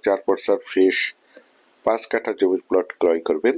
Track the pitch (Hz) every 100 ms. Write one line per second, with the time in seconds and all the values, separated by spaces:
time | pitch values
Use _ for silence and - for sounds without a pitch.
0 | 104 98 - 95 - 98 - 95 92 -
1 | - - _ - _ _ _ _ 110 113
2 | - 113 117 95 95 92 - 92 87 -
3 | 85 82 82 78 117